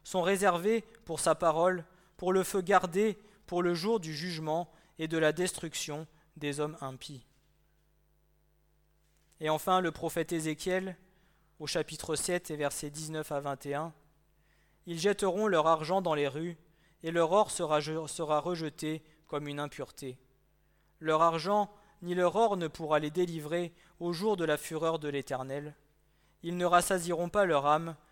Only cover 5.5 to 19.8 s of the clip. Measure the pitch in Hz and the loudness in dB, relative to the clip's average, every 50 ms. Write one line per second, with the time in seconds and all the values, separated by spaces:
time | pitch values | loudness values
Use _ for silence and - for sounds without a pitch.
5.5 | - - - 160 - - - 156 147 151 160 - _ _ _ _ _ 151 143 143 | -2 -6 -10 -8 -8 -8 -8 -6 -8 -10 -10 -14 _ _ _ _ _ -8 -6 -6
6.5 | 143 147 151 151 151 - 139 135 131 127 - - 143 123 - _ _ _ _ _ | -2 -2 -4 -4 -4 -8 -10 -12 -10 -12 -14 -16 -16 -18 -20 _ _ _ _ _
7.5 | _ _ _ _ _ _ _ _ _ _ _ _ _ _ _ _ _ _ _ _ | _ _ _ _ _ _ _ _ _ _ _ _ _ _ _ _ _ _ _ _
8.5 | _ _ _ _ _ _ _ _ _ _ _ _ _ _ _ _ _ _ 156 156 | _ _ _ _ _ _ _ _ _ _ _ _ _ _ _ _ _ _ -2 -2
9.5 | 156 151 - 196 185 185 185 165 151 - 170 160 - 170 160 - 180 165 156 160 | 0 0 2 2 2 2 2 0 -4 -4 -6 -4 -2 -4 -4 -2 -4 -4 -2 -4
10.5 | 151 - - 185 180 185 190 190 175 - _ _ _ _ _ _ _ _ _ _ | -4 -4 -2 -2 -2 -2 -2 -6 -12 -14 _ _ _ _ _ _ _ _ _ _
11.5 | _ _ 156 143 - 165 151 - 156 - - - 156 147 - - 180 175 - - | _ _ -10 -4 -4 -4 -4 -4 -8 -10 -6 -4 -4 -4 -2 -2 -2 -2 -2 -6
12.5 | 156 151 147 139 - - - 147 147 156 156 151 156 156 151 - 151 143 143 143 | -4 -2 -2 -2 -2 -4 -8 -10 -10 -10 -10 -8 -6 -8 -6 -4 -4 -4 -4 -4
13.5 | 135 131 - 139 139 143 160 170 156 _ _ _ _ _ _ _ _ _ _ _ | -6 -6 -6 -6 -4 -4 -6 -6 -10 _ _ _ _ _ _ _ _ _ _ _
14.5 | _ _ _ _ _ _ _ 175 170 165 160 202 202 - 202 190 170 202 214 214 | _ _ _ _ _ _ _ -8 -6 0 0 0 2 2 0 0 2 2 2 4
15.5 | 185 156 151 160 165 156 156 151 185 196 180 175 156 147 143 139 131 151 165 175 | 4 4 6 6 4 4 2 0 0 0 2 0 0 2 0 0 -2 -4 -8 -8
16.5 | 170 - _ _ _ _ _ _ _ _ - 165 165 170 165 160 185 208 214 - | -10 -12 _ _ _ _ _ _ _ _ -8 -2 2 2 4 4 6 4 4 2
17.5 | - - 175 151 156 147 143 151 156 160 156 147 - - 160 147 151 147 143 175 | 0 -4 0 2 2 0 2 0 -6 -6 -6 -8 -6 -6 -2 0 0 0 0 -2
18.5 | 180 160 160 151 - - 156 156 156 156 - _ _ _ _ _ 156 143 147 143 | -4 -4 -6 -8 -8 -6 -6 -6 -6 -6 -10 _ _ _ _ _ -8 -6 -6 -6
19.5 | 143 143 147 143 - - | -6 -6 -8 -8 -8 -12